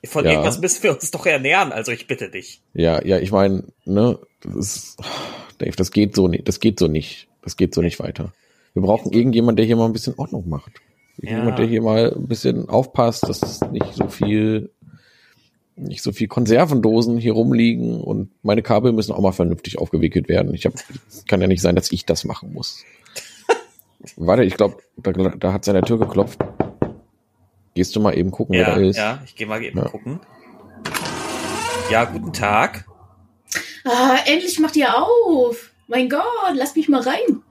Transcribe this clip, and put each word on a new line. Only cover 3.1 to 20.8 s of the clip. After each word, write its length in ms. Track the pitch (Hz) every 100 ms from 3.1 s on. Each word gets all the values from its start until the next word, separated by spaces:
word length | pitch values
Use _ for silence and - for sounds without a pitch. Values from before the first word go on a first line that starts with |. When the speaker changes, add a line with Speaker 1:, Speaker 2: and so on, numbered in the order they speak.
| 92
Speaker 2:
ich 140 | 92
mein, 320 | 101 98 95 - _ -
ne, 340 | 98 120 - - _
das 140 | 50 50
ist, 420 | 101 - - - - - - - - _
Dave, 140 | - -
das 140 | 92
geht 260 | 104 104 101
so 120 | 92
ni-, 160 | 85
das 160 | - -
geht 180 | 113 101
so 100 | 85
nicht. 400 | 78 - - - _
Das 160 | - -
geht 160 | 90
so 80 | -
nicht 160 | 87 -
weiter. 340 | - - 90 _ _ _ _ -
Wir 80 |
brauchen 280 | 92 110 -
irgendjemanden, 420 | 110 127 117 120 110
der 80 | 110
hier 100 | 117
mal 80 | 113
ein 60 |
bisschen 200 | 110 - -
Ordnung 280 | 139 113 87
macht. 260 | 73 - - _ _ _ -
Irgendjemand, 400 | 110 113 117 123
Speaker 1:
Ja. 80 | 113
Speaker 2:
der 0 |
hier 100 | 113
mal 320 | 113 110 117 -
ein 120 | 135
bisschen 420 | 117 131 117 110
aufpasst, 540 | 120 131 - 120 117 -
dass 140 | 107
es 200 | - - -
nicht 240 | - 98 -
so 120 | -
viel, 600 | - 104 107 110 107 - _ - - _ _ _ _ _ _ _ -
nicht 280 | 120 98
so 80 | -
viel 160 | 101 110
Konservendosen 880 | - 110 117 165 135 107 113 117 117
hier 160 | 117
rumliegen 680 | 110 123 120 117 117 117 113
und 300 | - 107 98 _
meine 180 | 110 107
Kabel 300 | 110 107 123
müssen 200 | 110 104
auch 100 | -
mal 100 | 98
vernünftig 480 | 92 87 85 - -
aufgewickelt 500 | 82 82 82 90 -
werden. 240 | - -
Ich 140 | - -
hab, 80 | -